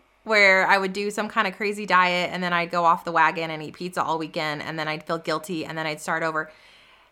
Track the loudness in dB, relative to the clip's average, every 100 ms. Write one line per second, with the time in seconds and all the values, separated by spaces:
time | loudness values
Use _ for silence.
0 | _ _ 0 6 6 6 6 4 2 -4
1 | -4 -4 -4 -2 -2 -2 -4 -4 2 4
2 | 4 2 -2 -2 -2 -2 0 2 2 2
3 | 2 2 4 2 -4 -6 -10 -10 -8 -4
4 | -2 -2 -4 -6 -4 -6 -8 -6 -6 -6
5 | -6 -6 -4 -4 -4 -8 -6 -6 -6 -6
6 | -4 -2 -2 -2 -6 -10 -20 -20 _ _
7 | _